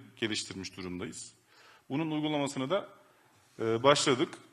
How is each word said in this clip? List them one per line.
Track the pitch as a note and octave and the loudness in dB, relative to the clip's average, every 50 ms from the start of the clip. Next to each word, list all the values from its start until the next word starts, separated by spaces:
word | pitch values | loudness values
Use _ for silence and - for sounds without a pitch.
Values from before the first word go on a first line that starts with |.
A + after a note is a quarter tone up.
| - - - | -20 -16 -6
geliştirmiş | - A2+ G#2 G#2+ - - - F#2+ F#2+ F#2 - - | -4 -2 -2 -2 -4 -6 -8 -10 -10 -10 -10 -10
durumdayız. | G2 F#2 F2+ F2+ F2+ F#2 - - - - - - _ _ _ - - - - - - _ - | -10 -8 -8 -6 -6 -8 -8 -10 -14 -16 -18 -20 _ _ _ -20 -20 -20 -20 -20 -20 _ -6
Bunun | B2+ D3+ D#3+ D#3 | -4 -4 -2 -2
uygulamasına | D3+ D3+ D3+ C#3+ D3+ D3 C#3 C3+ - C#3 C3 C#3 | -2 -2 -2 -2 0 0 -2 -2 -2 -4 -2 0
da, | F#3 G3+ - - - - - - _ _ _ _ _ _ _ _ - - | -2 -2 -2 -6 -18 -20 -20 -20 _ _ _ _ _ _ _ _ -8 -4
e, | A2+ A2+ A2+ A#2 B2+ | 0 0 2 6 8
başladık. | C#3+ C#3+ - - D3+ B2+ A#2+ E3+ - - - - - | 8 8 8 6 2 4 2 2 -4 -4 -18 -20 -20